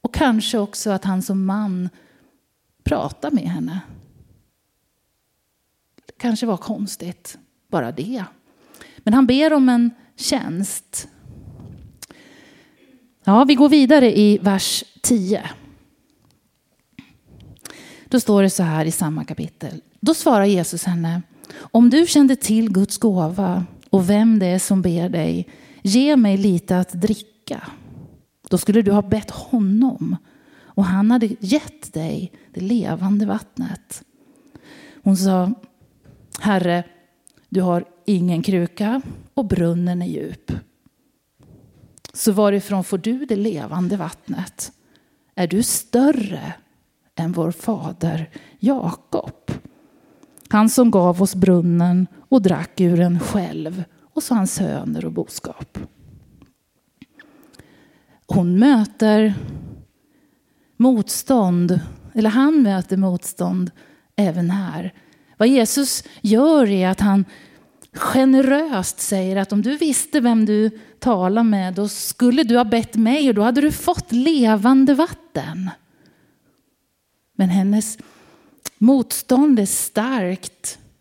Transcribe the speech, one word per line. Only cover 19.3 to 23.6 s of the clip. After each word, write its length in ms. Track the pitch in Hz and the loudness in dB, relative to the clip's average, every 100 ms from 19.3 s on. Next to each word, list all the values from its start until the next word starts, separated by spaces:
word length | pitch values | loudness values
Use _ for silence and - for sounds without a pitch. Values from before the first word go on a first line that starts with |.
| 160 160 _ 156 160 _ _ | -10 -12 _ -16 -16 _ _
Då 140 | 214 | -2
svarar 300 | 330 339 226 | 0 2 2
Jesus 400 | 196 190 165 175 | 4 0 -2 -6
henne: 380 | - 175 165 170 - _ - - | -4 -2 -2 -6 -8 _ -20 -20
"Om 320 | - 233 240 | -2 4 6
du 160 | 269 339 | 6 4
kände 300 | 294 269 262 | 4 4 2
till 360 | - 220 226 | 0 0 2
Guds 260 | 185 202 - | 0 -2 0
gåva 680 | 226 185 156 185 190 180 | 0 0 -2 -2 -2 -2